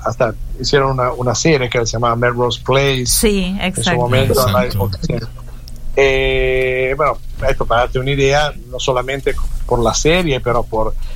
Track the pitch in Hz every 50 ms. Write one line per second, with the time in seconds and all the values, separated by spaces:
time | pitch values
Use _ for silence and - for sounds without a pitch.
0 | - 113 104 - 127 110 107 - - - - - - - - 143 135 135 135 131
1 | 123 127 120 120 123 123 113 - - 165 160 135 127 117 - 127 117 110 117 113
2 | 120 120 117 117 123 120 120 120 123 120 - - - - 131 135 139 139 135 131
3 | 123 117 - - - 220 208 196 185 180 190 196 - 185 185 - - 185 170 165
4 | 120 120 - - 135 135 - 131 127 123 101 127 127 123 - 101 - 101 95 -
5 | - - 127 120 - - - - - - - - - - - - - - - 139
6 | 139 135 135 135 135 135 131 131 131 131 131 127 127 127 127 127 131 127 135 135
7 | 139 139 117 - - - - - 131 131 127 - - - 113 117 123 123 - 131
8 | 127 135 143 139 135 135 139 147 151 147 - - - 120 127 123 - - 131 123
9 | 123 135 139 139 131 143 - - - - - - - - 120 120 117 110 107 -
10 | - 147 165 180 180 160 135 123 107 120 117 120 110 - - 110 110 110 - -
11 | - - -